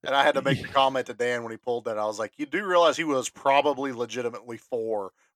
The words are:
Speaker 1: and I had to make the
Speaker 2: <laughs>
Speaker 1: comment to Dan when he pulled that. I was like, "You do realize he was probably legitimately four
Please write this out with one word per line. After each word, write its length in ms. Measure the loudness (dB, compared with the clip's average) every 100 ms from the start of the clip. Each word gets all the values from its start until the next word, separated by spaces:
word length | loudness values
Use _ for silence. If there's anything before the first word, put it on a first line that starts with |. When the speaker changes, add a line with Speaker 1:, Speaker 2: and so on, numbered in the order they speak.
Speaker 1:
and 100 | 0
I 80 | 2
had 120 | 4
to 80 | 2
make 180 | 0 -2
the 60 | 0
Speaker 2:
<laughs> 40 |
Speaker 1:
comment 340 | 2 2 2 -6
to 80 |
Dan 280 | -4 -2 -2
when 80 | -6
he 40 | -10
pulled 260 | -4 -4 -4
that. 120 | -2
I 60 |
was 140 | -4 -4
like, 140 | -8 _
"You 100 | -6
do 180 | -4 2
realize 300 | 4 4 4
he 80 |
was 240 | 0 -2 -2
probably 640 | -2 4 4 4 0 -4
legitimately 680 | -4 -6 -4 -6 -6 -8 -8
four 540 | _ -6 -2 -4 -4 _ _